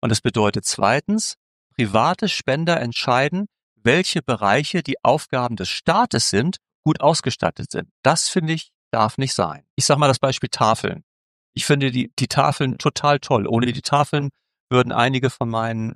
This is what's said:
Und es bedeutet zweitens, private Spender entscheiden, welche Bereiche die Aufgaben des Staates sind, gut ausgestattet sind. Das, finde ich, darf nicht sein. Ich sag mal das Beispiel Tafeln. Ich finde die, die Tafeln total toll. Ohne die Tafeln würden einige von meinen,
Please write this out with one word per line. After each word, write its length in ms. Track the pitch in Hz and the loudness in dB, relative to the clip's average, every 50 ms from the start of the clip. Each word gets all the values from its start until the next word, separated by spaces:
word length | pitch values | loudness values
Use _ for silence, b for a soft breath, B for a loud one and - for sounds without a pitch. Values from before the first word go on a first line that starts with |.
Und 100 | - - | -2 0
es 120 | 110 - | 0 0
bedeutet 420 | - 123 - 113 104 104 - 107 - | 0 -2 2 2 2 2 0 -2 -6
zweitens, 680 | - - - 98 101 120 147 - - 208 220 - - - - _ _ _ _ _ _ _ | -6 -4 0 2 2 2 0 0 0 -2 -2 -2 -4 -10 -14 _ _ _ _ _ _ _
private 520 | - 120 101 98 110 123 160 180 - 226 185 | -2 -2 2 2 2 2 2 0 -2 -2 -4
Spender 520 | - - - - - 151 165 170 170 151 | -4 -4 -2 -2 -2 0 0 0 0 0
entscheiden, 640 | 123 120 117 - - 135 123 127 139 147 175 190 208 - _ _ _ _ _ _ | -2 -4 -6 -4 -2 0 2 2 2 0 -2 -4 -6 -6 _ _ _ _ _ _
welche 400 | _ 117 135 175 185 - - 170 | _ 2 2 4 2 0 -2 -4
Bereiche 600 | - - 120 104 104 98 104 139 151 - - 175 | -2 -2 -4 0 2 2 2 2 0 -2 -4 -4
die 220 | - - 139 - - | -4 -4 -8 0 2
Aufgaben 520 | 117 135 160 - - - 127 123 120 117 | 2 2 2 -2 -4 -4 -4 -2 -2 -4
des 120 | 101 92 - | -6 -6 -6
Staates 640 | - - - - 170 208 247 - - 120 - - | -6 -4 -2 0 2 2 2 2 0 -2 0 0
sind, 280 | - 98 127 180 - - _ _ _ _ | 0 0 0 0 -4 -6 _ _ _ _
gut 180 | _ 151 156 - | _ -2 0 4
ausgestattet 680 | 135 147 165 - - 131 - - - 85 - - - - | 4 2 2 2 -2 -4 -2 -2 -2 -2 -2 -4 -12 -8
sind. 200 | - - - - _ _ | -8 -8 -8 -8 _ _
Das, 260 | - 131 160 165 - - | 0 2 2 2 -2 -2
finde 260 | - 185 160 156 160 | -2 -2 0 0 -2
ich, 160 | 160 - _ _ _ _ _ | -4 -6 _ _ _ _ _
darf 280 | - 113 107 110 - - | 0 0 0 0 0 -2
nicht 160 | 135 131 - | -4 -2 0
sein. 300 | - 92 80 73 73 _ _ _ | -2 -2 -2 -4 -12 _ _ _
Ich 100 | - - | -4 2
sag 140 | - 147 139 | 2 2 4
mal 100 | 147 139 | 4 2
das 100 | 127 - | 2 2
Beispiel 300 | - - - - - - | 0 -2 -2 -4 -6 -8
Tafeln. 540 | - - 123 107 113 - - 98 - - - _ _ _ _ _ _ _ _ _ | -2 0 2 2 2 0 -2 -6 -6 -8 -14 _ _ _ _ _ _ _ _ _
Ich 140 | _ - - | _ -8 0
finde 240 | - 147 143 139 131 | 0 2 2 2 0
die, 200 | 120 127 131 - _ - | 0 -2 -4 -4 _ -6
die 100 | 131 - | -4 0
Tafeln 500 | - - - 147 143 - 147 131 - - | 2 2 2 2 0 0 -2 -4 -4 -2
total 400 | - 147 - - - 147 147 139 | -2 -4 -2 0 0 0 0 0
toll. 280 | - - 135 110 98 | 0 0 0 0 2
Ohne 240 | - 113 117 123 120 | 2 0 2 0 0
die 100 | 127 139 | -2 -4
Tafeln 480 | - - 143 143 147 - - 147 143 139 - _ _ _ _ _ _ _ | -2 0 2 2 2 0 -2 -4 -4 -4 -8 _ _ _ _ _ _ _
würden 220 | 127 123 123 120 | 2 2 2 2
einige 360 | - 117 120 131 135 127 127 127 | 2 0 2 2 2 0 -2 -2
von 220 | - - 127 117 | -2 -4 -6 -4
meinen, 440 | 113 113 113 113 113 110 110 113 - | -2 -2 -2 -2 -4 -4 -6 -6 -6